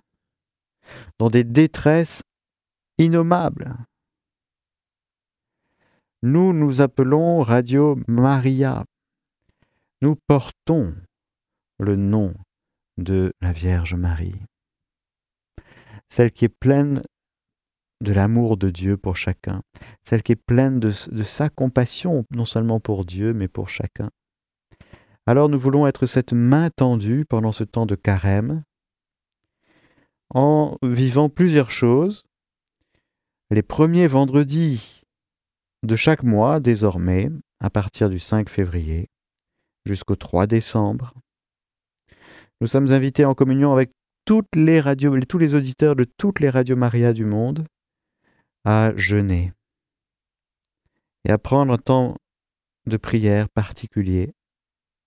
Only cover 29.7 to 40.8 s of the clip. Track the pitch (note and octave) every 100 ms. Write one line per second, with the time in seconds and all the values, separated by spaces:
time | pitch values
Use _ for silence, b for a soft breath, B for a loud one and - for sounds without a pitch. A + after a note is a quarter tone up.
29.7 | _ _ _ _ _ _ B2+ C#3+ D3+ D3+
30.7 | - B2+ A#2+ C3 C3+ D3 - F3+ D3+ A#2
31.7 | - A#2+ C3 F#3 G#3 _ _ _ _ _
32.7 | _ _ _ _ _ _ _ _ G#2+ -
33.7 | - D#3+ F3 E3 C3+ C3+ C#3 C#3 D#3 D#3+
34.7 | A#2 - _ _ _ _ _ _ _ _
35.7 | _ A2 A2+ D#3+ D#3 A#2+ G#2 B2 D#3 A#2+
36.7 | G#2+ G#2+ F2+ F2 F#2 C3+ D#3 - _ G2+
37.7 | G#2+ G2 - G#2+ F#2 - A2 G2+ - F2+
38.7 | E2+ D#2 D#2+ - _ _ _ _ _ _
39.7 | _ G2+ G2 - G2 - F2+ G#2 A2+ -
40.7 | A2+